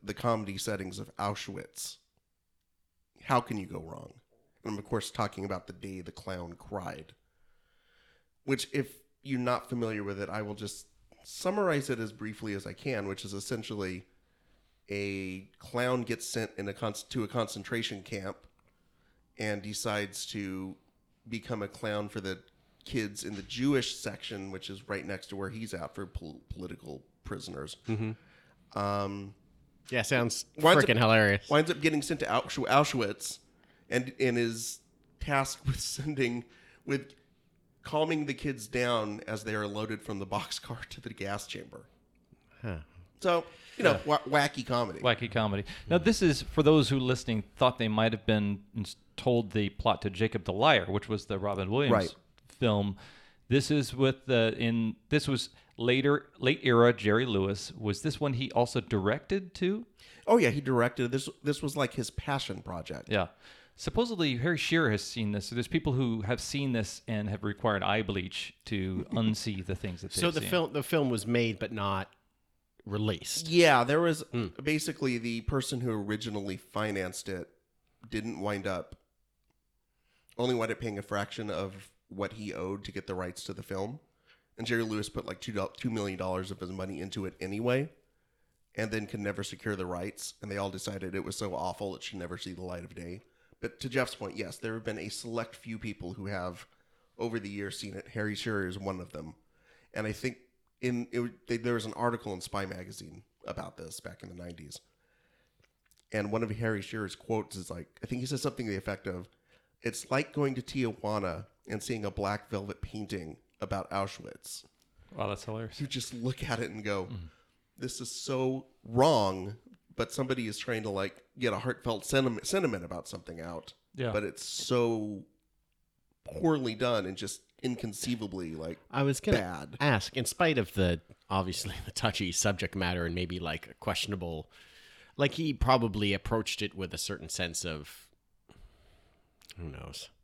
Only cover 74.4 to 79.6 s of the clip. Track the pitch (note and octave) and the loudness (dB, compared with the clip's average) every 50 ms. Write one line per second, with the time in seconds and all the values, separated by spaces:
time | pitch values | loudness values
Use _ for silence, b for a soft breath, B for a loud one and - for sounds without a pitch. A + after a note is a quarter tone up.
74.4 | A2 F2 - - C3+ D3+ D#3 D3+ D3+ E3 D3+ - C#3 C3 B2 A#2 A2+ A#2+ A#2 A2+ | -2 -2 -4 -4 -2 0 0 0 0 -2 -4 -2 0 0 0 0 -2 -2 -4 -2
75.4 | G#2+ - D3 C3+ B2+ - C#3+ B2 B2 B2 A2 G#2+ G2 G#2 G#2+ G#2+ A#2 A#2 G#2 G#2 | -2 0 0 0 0 0 -2 -2 -2 0 -2 -2 0 -2 -2 -2 -2 -4 -4 -4
76.4 | G2 G2+ F#2+ - - - - G#2+ G#2+ G#2+ G2 G2 F#2 F2+ F2+ - - G2+ F#2+ F2+ | -4 -4 -4 -6 -8 -6 -4 -2 0 0 0 0 -2 -2 -4 -8 -8 -6 -6 -6
77.4 | E2 - _ _ _ _ _ _ _ _ _ _ - A2+ A2+ G#2+ G#2+ A#2 - E2+ | -8 -10 _ _ _ _ _ _ _ _ _ _ -12 -8 -6 -4 -4 -4 -4 -4
78.4 | G2 G#2 G#2 G2 F#2+ G2 F#2 F2 - - - - _ _ _ _ _ _ _ _ | -2 -2 -2 -2 -2 -2 -4 -4 -6 -8 -14 -20 _ _ _ _ _ _ _ _
79.4 | _ _ _ _ | _ _ _ _